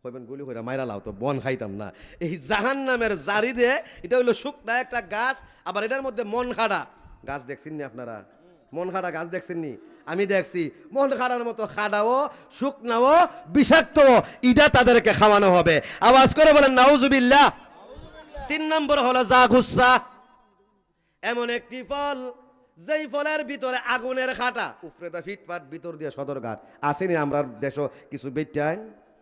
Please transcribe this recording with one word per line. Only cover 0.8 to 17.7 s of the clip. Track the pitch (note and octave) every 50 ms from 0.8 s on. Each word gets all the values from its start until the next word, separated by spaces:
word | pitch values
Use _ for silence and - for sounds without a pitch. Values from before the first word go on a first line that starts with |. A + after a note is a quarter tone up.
| C3
লাও | A#2+ G#2 G2+
তো, | - A2 G2+ F#2+
বন | B2 C#3 C#3+ C3
খাইতাম | - C3+ C3 B2+ A2+ G2+
না।" | G2 G2+ G#2+ F#2+ - _ - - - _
এই | F3 D#3+ E3+
জাহান্নামের | F3 B2+ C3+ G#3+ G3+ G3+ B3+ C#4 C#4 C4+ C4 B3+ A#3 A#3 A3 G3+ E3 C3+
জারি | G#3 G3+ G#3+ A3 B3 B3+
দে, | A#3+ A#3+ A#3+ C4+ D4+ - - - - -
এটা | F3 A#3+
হইলো | B3+ B3 A#3+ A3
শুকনা | - - C#4+ C#4+ _ _ G#3+ A#3 B3
একটা | B3+ B3+ B3 A#3+
গাছ, | G3+ E3+ G3+ G#3+ A#3+ C4 C4+ - - _ _ _ _
আবার | E3+ F#3 G3+ G#3
এটার | A3 B3+ C4+
মধ্যে | C4+ C4+ G#3+ G3+ A#3
মন | G3+ G#3+ A#3+ B3 B3 A#3
খাড়া | F3+ A3+ G#3+ G3 E3 C3 - _ _ _ - - _ -
গাছ। | B2+ C#3 C#3+ B2
দেখছেন | C3 C#3 - - D#3 D#3
নি | D3+ C#3+
আপনারা? | C3+ G#2+ B2 B2 A#2+ A2+ G#2 F#2+ _ _ _ _ _ _ _ _ _ B2+
মন | D#3+ F3+ F#3
খাড়া | F#3 F#3+ F3+ F3
গাছ | D#3+ D#3+ E3+
দেখছেন | E3+ F3 F#3 F3+ - F3+
নি? | E3+ D#3+ C#3+ A#2 - - - - _ _
আমি | C#3+ E3 F#3 G3+
দেখছি। | F#3+ G3+ F#3+ E3 - - F3 E3 C#3+ - _ _ -
মন | - C4+ C#4 C#4 C4+
খাড়ার | - B3 B3 B3 A#3+ A#3
মতো | A#3 A3+ A3+ G#3+ G#3 -
খাড়াও, | G#3 G#3 G#3 G3+ G#3 G#3 A3+ B3 C4+ D4 C#4+ - - - _
শুকনাও, | - - A#3+ C#4 - - A3 A#3+ A#3 A#3 B3 C4+ D4+ E4+ F4+ - - - -
বিষাক্তও, | - E3+ D4 C4 - D4+ D#4+ D#4+ - - D4+ C#4+ C4+ B3 G#3 - - - -
এটা | - B3+ A#3+ B3+ D4 D4
তাদেরকে | - B3+ B3 B3 A#3+ A#3 A#3 A3 F#3
খাওয়ানো | - G#3 G#3+ G#3 G3+ G3+ F#3+
হবে। | F3+ F3 E3 E3+ D#3+ C#3+ - - - -
আওয়াজ | - A3+ B3+ C4+ C4 B3+ -
করে | D4+ D#4 D#4 D4
বলেন, | D4 C#4+ C4+
"নাউজুবিল্লাহ।" | C4 B3+ B3+ C4+ D4 C4 B3 C#4 C#4 C4+ B3 B3 C4+ C#4+ C#4+ G#3+ - - - -